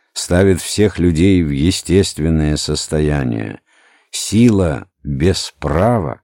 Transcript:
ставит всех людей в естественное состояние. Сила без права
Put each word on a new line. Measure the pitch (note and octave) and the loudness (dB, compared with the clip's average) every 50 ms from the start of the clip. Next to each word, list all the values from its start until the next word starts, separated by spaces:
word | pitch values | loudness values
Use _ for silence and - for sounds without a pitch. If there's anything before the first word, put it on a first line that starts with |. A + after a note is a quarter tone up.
| _ _ | _ _
ставит | - - - - F2+ F2 G2 G2 F#2 E2 | -14 -10 -6 0 2 2 4 4 2 0
всех | - - - - G#2 G2+ - - | -2 -4 -2 0 0 0 0 0
людей | E2+ F2 D#2+ D2+ F2 G2+ G2 F2+ | 0 2 2 4 4 4 4 2
в | E2+ D2 | 2 0
естественное | C#2+ C2+ D2+ F2+ F#2 - - - E2+ G2 F#2+ - - - D2+ D#2+ E2 D#2+ D#2 D2+ D2+ | 0 0 0 0 0 -2 -2 0 2 2 2 0 -2 -4 -2 0 0 2 0 0 -2
состояние. | C#2+ - - D2+ C#2+ - - D#2+ D2+ D2+ D2 D2 D2 C2+ B1 A1+ A1 A1 G#1 G#1 - _ _ _ _ _ _ _ _ _ _ | -2 -4 -4 -6 -6 -6 -4 -2 -2 0 0 -2 -2 -2 -4 -4 -6 -8 -10 -12 -16 _ _ _ _ _ _ _ _ _ _
Сила | - - - - G2 A2 A#2+ B2 G#2+ F#2+ F#2 E2 C#2+ A1+ G1+ _ _ _ | -12 -12 -6 -2 2 4 4 4 4 4 2 0 -2 -4 -8 _ _ _
без | - C#2+ C#2+ C2 D2+ F#2 F2+ - - - - - | -10 -8 -4 0 0 0 0 0 -4 -10 -10 -8
права | - C#2+ C#2+ E2 F#2+ A2+ B2 A2 E2+ C2+ A1 - | -4 -2 0 2 2 2 0 0 -2 -6 -8 -12